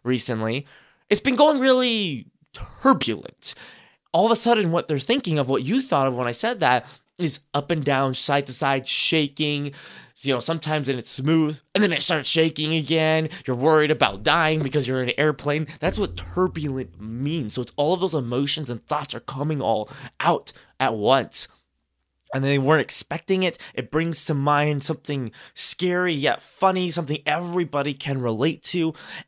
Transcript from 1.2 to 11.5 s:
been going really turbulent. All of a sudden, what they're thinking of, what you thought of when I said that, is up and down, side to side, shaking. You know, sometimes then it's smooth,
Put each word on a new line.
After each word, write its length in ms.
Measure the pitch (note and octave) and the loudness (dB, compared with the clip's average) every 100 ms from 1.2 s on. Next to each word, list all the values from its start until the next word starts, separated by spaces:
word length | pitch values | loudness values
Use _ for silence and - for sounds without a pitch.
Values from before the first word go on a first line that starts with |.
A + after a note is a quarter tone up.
been 140 | C#4 B3+ | 2 4
going 240 | D4 D4 | 4 6
really 680 | C4 B3+ B3+ A3+ G3 C3 - _ _ - - - | 4 4 2 0 -2 -4 -10 _ _ -16 -16 0
turbulent. 720 | C4+ G3+ - G#2 - - - - - - - _ _ | 4 4 2 -4 -8 -14 -14 -14 -18 -20 -20 _ _
All 120 | E3 A3 | 2 4
of 60 | |
a 40 | A3 | 4
sudden, 360 | A#3 A#3 F3+ | 4 2 4
what 160 | E3 - | 0 0
they're 120 | D3 | -2
thinking 380 | - C4 F#3 D3+ | 0 0 0 0
of, 100 | B2+ | 2
what 140 | C3+ | 0
you 180 | B2+ A#3+ | 0 -2
thought 260 | C4 D3+ C3+ | 0 0 2
of 80 | B2 | 0
when 120 | B2 | -4
I 40 | |
said 280 | A#2 A3 A#3+ | -2 -4 0
that, 240 | C#3+ B2 - - _ - | 2 2 0 -14 _ -4
is 200 | E3+ - - | -4 -4 -6
up 180 | D3 C#3+ | -4 -2
and 120 | E3 | -2
down, 300 | C#3+ C3+ C3+ | 0 2 0
side 320 | B2+ - C#3+ C#3+ | -2 0 0 0
to 60 | |
side, 340 | C3 C#3+ C3+ B2+ | -2 0 0 -2
shaking. 880 | - - E3 C#3+ C#3+ D3+ D3 C#3+ C#3 - - - _ | -4 0 0 0 -2 -2 -2 -6 -10 -18 -20 -20 _
You 120 | C#3 | -2
know, 60 | C3 | -2
sometimes 480 | C#3 E3 D3+ D3+ C3+ | -2 -4 -2 -2 -2
then 100 | B2+ | -4
it's 140 | - | -4
smooth, 480 | - C3+ E3 D3+ | -4 2 2 2